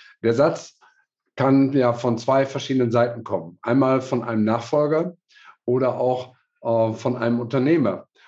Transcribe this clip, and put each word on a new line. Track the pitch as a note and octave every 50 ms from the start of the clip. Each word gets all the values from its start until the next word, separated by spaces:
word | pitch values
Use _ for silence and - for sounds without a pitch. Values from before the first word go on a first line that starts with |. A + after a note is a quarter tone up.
| - - - _ -
der | A#2 A#2
Satz | A#2+ C#3+ E3+ E3+ - - - _ _ _ _ _ _ _ _ _ _ _ _ -
kann | - D3+ C3+ C3+ C3+ C3+ C3 C#3
ja | C#3 B2 A#2+ A#2
von | - - B2 A#2
zwei | A2+ - - C3 C3+ C3+
verschiedenen | C3+ - C3+ - - C3+ C3 B2 A2+
Seiten | A2 A#2+ A#2+ A#2+ - A#2 -
kommen. | - G#2 F2 D#2+ E2+ F2 _
Einmal | - A2+ A#2+ C3+ C#3 C3 C3 C3
von | B2 - - A#2+ A2+
einem | A#2 A2+ G#2+ G#2+
Nachfolger | A2 A2+ A#2 - - - D3 D3 D3 D#3 D#3 F3 F3+ F3+ _ _ _ _ - - - - _ -
oder | - B2 C3 C3 B2 - -
auch, | B2 B2+ B2+ B2 B2 - _ _ _ _ _ _
äh, | - A#2+ A2+ A2+ A2+ A2+ A2
von | - - C3 B2
einem | A#2+ A2+ A#2 A#2+ A#2+
Unternehmer. | B2 A#2+ C#3 C3+ B2+ D3 E3 E3 B2+ G2+ F#2 - - _ _ _ _